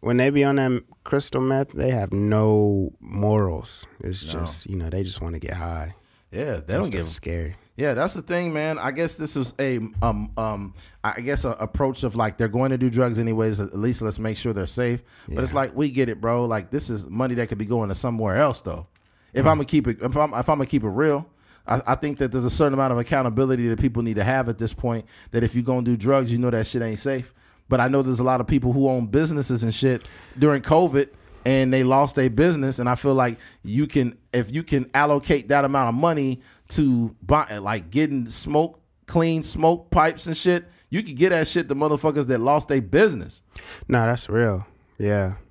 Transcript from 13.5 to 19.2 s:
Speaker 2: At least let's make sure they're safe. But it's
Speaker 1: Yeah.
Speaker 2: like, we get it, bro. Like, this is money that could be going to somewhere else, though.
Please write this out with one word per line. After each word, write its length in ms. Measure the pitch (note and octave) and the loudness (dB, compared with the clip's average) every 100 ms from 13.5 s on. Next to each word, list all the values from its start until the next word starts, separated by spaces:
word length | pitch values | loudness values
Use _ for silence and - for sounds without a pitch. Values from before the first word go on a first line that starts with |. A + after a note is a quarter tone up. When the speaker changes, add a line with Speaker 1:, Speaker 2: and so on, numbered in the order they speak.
| G#2 | 0
Speaker 2:
At 160 | G2+ G2 | -4 -2
least 260 | A2 B2 | -2 -2
let's 160 | A2 G2+ | -4 -4
make 180 | A2 G#2+ | -6 -6
sure 140 | B2 | -4
they're 140 | G2+ F#2 | -4 -4
safe. 340 | - B2 A#2+ - _ - | -2 -2 -2 -8 _ -10
But 160 | - | -6
it's 100 | C3 | -4
Speaker 1:
Yeah. 60 | C#3+ | -2
Speaker 2:
like, 160 | C3+ A2+ | -4 -2
we 140 | D3 | -2
get 180 | B2+ B2 | 0 -2
it, 120 | G#2 | 0
bro. 240 | A2+ A#2+ A#2+ | -2 0 0
Like, 240 | A2 F2 | -2 -4
this 200 | C#3 A2+ | -6 -4
is 180 | A2 F2+ | -6 -6
money 240 | G2 B2+ A#2+ | -4 -2 -2
that 140 | A#2 | -4
could 80 | G#2 | -4
be 80 | G#2 | -2
going 240 | A#2 G#2+ | -2 -2
to 60 | F#2+ | -4
somewhere 420 | C3 A#2 A2 F#2+ | -4 -2 0 2
else, 240 | D3 B2+ | 2 0
though. 260 | - E2 E2+ _ _ _ | -8 -10 -12 _ _ _